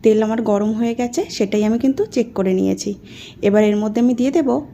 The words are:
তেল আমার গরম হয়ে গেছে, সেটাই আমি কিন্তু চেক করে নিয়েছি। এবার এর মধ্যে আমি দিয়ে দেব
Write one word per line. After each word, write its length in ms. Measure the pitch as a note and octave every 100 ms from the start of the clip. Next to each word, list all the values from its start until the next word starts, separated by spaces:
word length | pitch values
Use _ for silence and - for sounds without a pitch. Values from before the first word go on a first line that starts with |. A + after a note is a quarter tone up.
তেল 140 | A3 G#3+ A3
আমার 140 | A3+ G#3+
গরম 200 | G3+ G#3+ A3
হয়ে 160 | A#3 A#3
গেছে, 200 | A#3+ B3 G#4 -
সেটাই 260 | G3+ G#3 G#3+
আমি 100 | A#3
কিন্তু 180 | C4+ C4+ G#4+
চেক 140 | - A3+ -
করে 140 | F#3+ F#3
নিয়েছি। 300 | F#3+ F#3+ G#3 G3 - - - - G3+
এবার 160 | G#3 G#3+
এর 60 | G#3
মধ্যে 160 | G#3+ A3
আমি 100 | B3 A#3+
দিয়ে 120 | B3+ E4
দেব 120 | C4 C4 C#4+